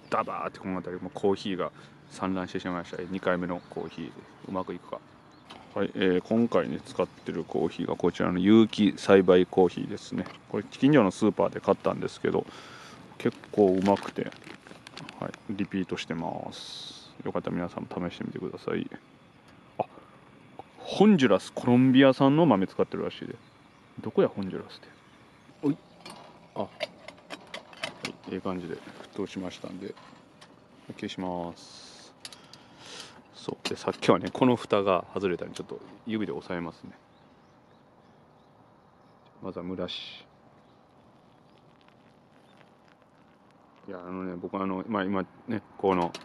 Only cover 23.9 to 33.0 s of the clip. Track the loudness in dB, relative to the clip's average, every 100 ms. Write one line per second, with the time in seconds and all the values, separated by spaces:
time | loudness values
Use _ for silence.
23.9 | -14 -4 2 2 2 -6 -8 -10 -18 -20
24.9 | -20 -20 -20 -20 -20 -20 -6 -4 -4 -6
25.9 | -20 -20 -20 -20 -20 -14 -8 -8 -8 -12
26.9 | -12 -20 -20 -18 -18 -16 -18 -18 -14 -14
27.9 | -12 -14 -12 -10 -6 -4 -6 -6 -10 -12
28.9 | -18 -14 -8 -8 -6 -10 -10 -12 -12 -12
29.9 | -14 -20 -20 -20 -20 -20 -20 _ -20 -18
30.9 | -10 -10 -6 -6 -4 -6 -10 -18 -20 -20
31.9 | -20 -20 -20 -20 -20 -20 -20 -20 -20 -18
32.9 | -16